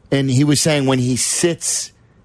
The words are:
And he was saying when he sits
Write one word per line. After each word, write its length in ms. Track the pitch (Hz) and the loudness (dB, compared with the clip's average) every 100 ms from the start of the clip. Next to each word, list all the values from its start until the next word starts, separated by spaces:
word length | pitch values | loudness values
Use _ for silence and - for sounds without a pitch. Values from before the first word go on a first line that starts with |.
| _ | _
And 180 | 139 135 | -2 0
he 140 | 127 | 2
was 160 | 147 139 | 2 2
saying 260 | 165 147 131 | 2 0 0
when 140 | 131 | 0
he 160 | 123 123 | 0 -2
sits 760 | - - 175 160 - - - - _ _ | -4 0 -2 -2 -6 -6 -8 -16 _ _